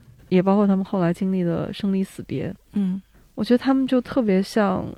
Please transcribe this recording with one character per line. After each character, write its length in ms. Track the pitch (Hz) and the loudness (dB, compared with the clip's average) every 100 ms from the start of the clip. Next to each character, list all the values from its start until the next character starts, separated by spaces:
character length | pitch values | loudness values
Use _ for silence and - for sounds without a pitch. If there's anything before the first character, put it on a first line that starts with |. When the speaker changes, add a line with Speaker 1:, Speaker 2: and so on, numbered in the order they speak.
| - - - | -20 -20 0
Speaker 1:
也 120 | 185 | 2
包 140 | 190 196 | 4 4
括 100 | 202 | 4
他 120 | 190 | 2
们 80 | 190 | 0
后 160 | 196 | 0
来 120 | 170 | 0
经 200 | 175 190 | 0 -2
历 100 | 190 | -2
的 300 | 175 165 - | -2 -2 -4
生 180 | - 196 | -4 -2
离 100 | 190 | -2
死 220 | 190 - - | -4 -8 -10
别。 300 | 135 - 190 _ | -8 -8 -10 _
Speaker 2:
嗯。 300 | 208 190 190 - _ _ - | -4 -2 -4 -10 _ _ -8
Speaker 1:
我 80 | |
觉 100 | 214 | 0
得 40 | 240 | 2
他 160 | 262 | 2
们 120 | 269 262 | 0 2
就 140 | 254 | 0
特 220 | - 285 | 0 -2
别 200 | 214 185 | 2 2
像 440 | 196 226 202 190 - | 2 0 0 0 -6